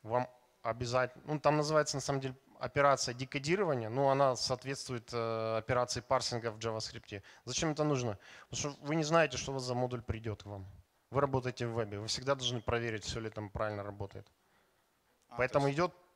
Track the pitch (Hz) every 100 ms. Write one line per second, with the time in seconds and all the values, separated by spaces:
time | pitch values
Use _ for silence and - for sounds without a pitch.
0 | 110 123 127 - _ _ 117 117 123 127
1 | 123 - - 151 143 151 147 156 147 139
2 | - 139 131 131 _ - 127 147 143 131
3 | - 123 131 143 139 185 185 127 110 123
4 | 139 135 135 120 - 127 135 135 - 120
5 | - 120 113 113 110 110 110 123 123 127
6 | - 131 - 120 117 110 113 110 - 117
7 | - 101 - - - 127 160 151 151 139
8 | 120 101 - - - 120 147 139 143 160
9 | 147 165 151 127 - 135 127 123 127 123
10 | 113 110 113 104 98 101 95 - _ _
11 | _ 131 139 131 123 - 120 117 104 101
12 | 110 - 131 139 123 120 - 117 117 110
13 | - 117 110 107 104 113 107 104 101 101
14 | 101 101 - _ _ _ _ _ _ _
15 | _ _ _ 120 127 143 139 139 175 -
16 | _